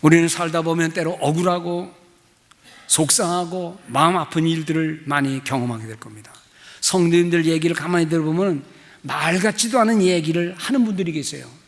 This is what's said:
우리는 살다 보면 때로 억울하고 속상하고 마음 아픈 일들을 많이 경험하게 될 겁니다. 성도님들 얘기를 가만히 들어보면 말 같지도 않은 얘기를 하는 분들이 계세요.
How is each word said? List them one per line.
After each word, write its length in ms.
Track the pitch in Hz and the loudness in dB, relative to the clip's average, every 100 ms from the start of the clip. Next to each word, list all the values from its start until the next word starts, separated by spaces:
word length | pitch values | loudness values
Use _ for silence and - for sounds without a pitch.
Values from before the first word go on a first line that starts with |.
우리는 260 | 151 165 165 | 6 6 4
살다 360 | - 170 165 | 0 -2 -2
보면 300 | 165 165 165 | -2 0 0
때로 180 | 160 160 175 | -2 -4 -2
억울하고 720 | 143 160 180 175 175 175 190 - _ _ _ _ _ _ - - - | -2 0 0 0 -2 -6 -8 -16 _ _ _ _ _ _ -20 -20 -4
속상하고 920 | - 151 - 180 175 175 185 175 185 - | 0 2 2 2 0 -4 -6 -8 -12 -4
마음 320 | 123 160 180 | 2 4 2
아픈 300 | 151 165 160 | -2 0 0
일들을 560 | 165 156 160 160 156 147 | 0 -2 -2 -2 -4 -4
많이 380 | 143 139 135 | 0 0 -2
경험하게 420 | 135 135 123 117 110 | -4 -4 -4 -6 -10
될 140 | 110 | -16
겁니다. 340 | 110 107 104 - _ _ - - | -18 -20 -20 -20 _ _ -20 -6
성도님들 640 | - 190 170 170 175 170 160 | -2 2 4 4 4 2 2
얘기를 300 | 165 165 165 | 2 0 -2
가만히 340 | 151 175 165 | -2 0 2
들어보면 560 | 165 156 160 196 156 135 - - - | 0 0 0 0 -2 -6 -20 -20 -18
말 360 | 147 - 160 180 | -10 -4 -2 0
같지도 400 | 214 214 233 247 | 0 -2 -2 2
않은 220 | 220 226 | 2 4
얘기를 520 | 180 180 156 165 175 185 | 4 2 0 -2 -2 -6
하는 280 | - 269 226 | -2 2 2
분들이 260 | 190 175 | 0 -4
계세요. 380 | 156 135 147 123 127 | -4 -6 -10 -16 -20